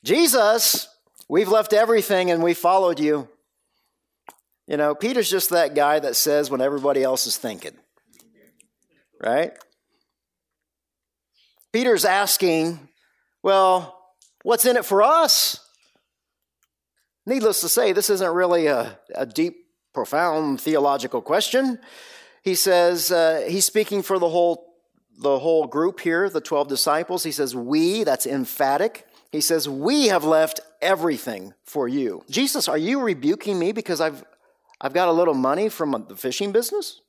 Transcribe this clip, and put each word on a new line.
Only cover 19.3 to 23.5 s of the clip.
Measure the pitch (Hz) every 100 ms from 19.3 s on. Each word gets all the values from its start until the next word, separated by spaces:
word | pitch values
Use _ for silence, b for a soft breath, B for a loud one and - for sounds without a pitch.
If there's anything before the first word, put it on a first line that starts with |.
| 151 170 - _ _ _
profound | 139 110 147 175 156 156 131
theological | - 156 143 139 123 123
question. | - 170 208 247 269 233 B B B B B B
He | 190
says, | 175 190 175 175 180 160
uh, | 175 160 160
he's | 110